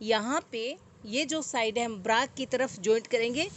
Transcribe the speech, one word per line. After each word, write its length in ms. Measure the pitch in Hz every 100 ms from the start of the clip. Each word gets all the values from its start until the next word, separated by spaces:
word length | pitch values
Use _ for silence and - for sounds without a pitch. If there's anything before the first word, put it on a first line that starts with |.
यहाँ 460 | 214 220 214 - -
पे, 240 | 226 233 330 - - 214
ये 180 | 233
जो 160 | 302 311
side 360 | 277 247 226 214
है 60 |
हम 120 | 233 214
bra 220 | 196 226 262
की 180 | - 262
तरफ 320 | 247 254 -
joint 260 | 190 226 220
करेंगे 420 | 240 233 247 370